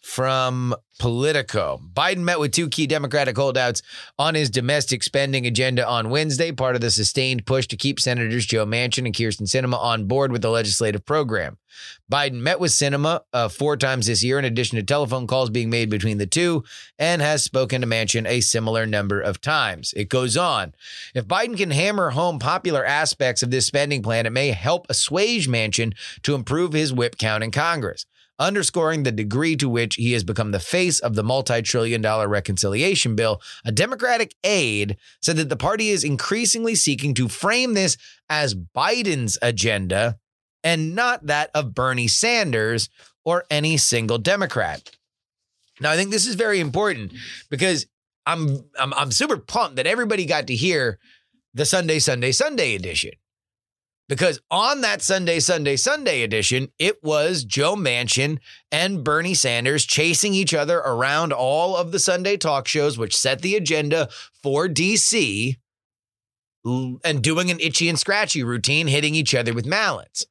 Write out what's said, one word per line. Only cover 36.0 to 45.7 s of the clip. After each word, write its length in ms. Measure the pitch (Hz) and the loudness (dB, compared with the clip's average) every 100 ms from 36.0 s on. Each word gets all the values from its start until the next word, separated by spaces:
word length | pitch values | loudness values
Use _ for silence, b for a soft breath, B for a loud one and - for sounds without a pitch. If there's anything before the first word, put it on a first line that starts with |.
increasingly 720 | 151 139 - 214 233 233 226 208 | 0 -2 -2 0 2 2 0 0
seeking 400 | - 135 147 127 | 0 0 0 0
to 140 | 123 | -2
frame 440 | - 190 233 254 | 0 0 2 2
this 240 | 208 190 - B B _ | 2 0 -2 B B _
as 240 | 151 143 | 0 0
Biden's 840 | 98 87 - 165 240 202 147 113 - | -2 -6 -2 0 0 0 0 -2 0
agenda 800 | 120 113 107 104 92 95 117 110 _ _ _ _ | 0 2 0 0 0 0 0 -2 _ _ _ _
and 300 | 165 165 156 | 0 0 0
not 320 | 180 240 240 147 | 0 0 -2 -2
that 240 | 147 156 151 | 0 0 -2
of 180 | 135 | -2
Bernie 340 | 98 127 123 120 | -2 0 0 2
Sanders 840 | - 226 240 185 117 110 117 - b b b - | 2 2 2 2 0 0 0 -4 b b b -2
or 180 | 175 - | -2 0
any 260 | 147 156 156 | 0 2 2
single 440 | - 120 113 117 | 2 2 0 0
Democrat. 720 | 110 202 180 - 87 73 - _ _ _ _ _ _ _ _ | 2 0 0 -2 -2 -4 -12 _ _ _ _ _ _ _ _